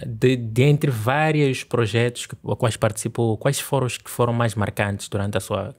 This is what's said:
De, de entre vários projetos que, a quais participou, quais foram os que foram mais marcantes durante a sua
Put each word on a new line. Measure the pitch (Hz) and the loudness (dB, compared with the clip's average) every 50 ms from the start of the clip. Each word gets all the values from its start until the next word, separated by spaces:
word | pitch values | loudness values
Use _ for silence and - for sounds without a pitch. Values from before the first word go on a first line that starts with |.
| - | -10
De, | 127 117 110 - 127 131 | -10 -2 2 2 4 4
de | 123 117 110 110 120 127 | 2 0 -2 2 4 4
entre | 147 147 147 - 143 | 6 4 4 2 0
vários | 127 110 104 123 135 151 156 156 156 151 147 135 127 - - | -2 0 0 0 2 2 2 2 2 4 2 2 0 -2 -4
projetos | - - 120 117 101 107 117 117 123 120 - - | -2 0 0 0 2 2 2 0 0 -2 -6 -12
que, | - - - - | -12 -14 -10 -6
a | 113 107 | -6 -2
quais | - 123 113 - | 0 0 0 0
participou, | - - 107 101 - - 117 - - 117 113 110 | 2 0 0 0 -2 -6 -4 -2 0 0 0 0
quais | - - 139 139 - | 0 0 -2 -2 -2
foram | - - 143 135 127 | -2 -2 -2 0 0
os | 120 - | -2 -4
que | - - - | -8 -12 -6
foram | - - 120 120 117 | -2 0 0 2 2
mais | 117 120 113 104 | 2 0 0 0
marcantes | 110 101 - - - 107 101 101 101 - | 0 -2 -2 0 -2 -2 -2 -2 -4 -6
durante | - - 101 98 101 101 | -6 -4 -4 -2 -2 -2
a | 101 | -4
sua | - - 107 98 98 113 - | -4 -4 -4 -4 -4 -6 -8